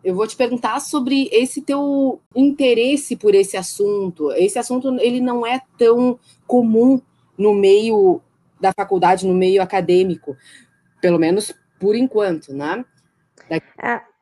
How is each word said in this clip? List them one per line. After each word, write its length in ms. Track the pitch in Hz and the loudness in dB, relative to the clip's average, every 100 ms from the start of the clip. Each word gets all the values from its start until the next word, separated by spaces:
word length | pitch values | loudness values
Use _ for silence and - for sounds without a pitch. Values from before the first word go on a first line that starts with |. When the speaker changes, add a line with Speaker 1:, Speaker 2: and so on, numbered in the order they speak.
Speaker 1:
eu 120 | 185 | -4
vou 120 | 180 214 | -4 -4
te 80 | |
perguntar 460 | - 226 240 226 240 | -2 -4 -2 -4 -6
sobre 480 | - 302 254 277 269 | -4 -4 -2 -2 2
esse 300 | 220 254 - | 0 0 -6
teu 600 | 277 277 285 277 269 - _ | -4 -4 -2 0 -2 -4 _
interesse 800 | 247 277 285 262 226 247 285 - 240 | 0 0 2 0 2 2 -2 -4 -2
por 180 | 214 | 2
esse 200 | 196 196 | 2 2
assunto. 760 | 196 185 - 202 208 196 175 147 | -4 -8 -4 -2 -2 -6 -6 -4
Esse 260 | 135 185 247 | 0 0 -2
assunto, 400 | 233 254 269 254 | -4 -4 -4 -2
ele 220 | 240 247 | -2 0
não 260 | 247 240 233 | -2 -4 -4
é 140 | 254 - _ | -6 -8 _
tão 420 | 233 240 247 240 _ _ _ | 2 4 0 -2 _ _ _
comum 520 | 247 233 220 247 262 _ _ _ - | 0 2 4 4 2 _ _ _ -2
no 160 | 208 | 0
meio 720 | 202 196 202 226 220 190 170 _ _ _ _ | 2 4 4 4 2 2 2 _ _ _ _
da 140 | 190 | -4
faculdade, 540 | 185 190 190 175 185 185 | -2 -2 0 2 2 0
no 80 | |
meio 260 | 185 185 196 | 0 2 2
acadêmico, 760 | 185 196 170 180 185 165 - 135 _ - _ _ _ _ | 0 -4 2 2 2 -4 -10 -16 _ -20 _ _ _ _
pelo 160 | 180 170 | 0 2
menos 340 | 165 190 208 - _ _ | 2 0 -4 -14 _ _
por 160 | 190 | -2
enquanto, 600 | 220 254 214 202 160 - | 0 0 0 -2 -4 -8
né? 280 | 139 147 196 247 _ _ _ _ _ _ | -10 -8 -8 -10 _ _ _ _ _ _
Da- 100 | 160 _ _ | -10 _ _
Speaker 2:
É. 180 | - 233 - _ | -8 -8 -10 _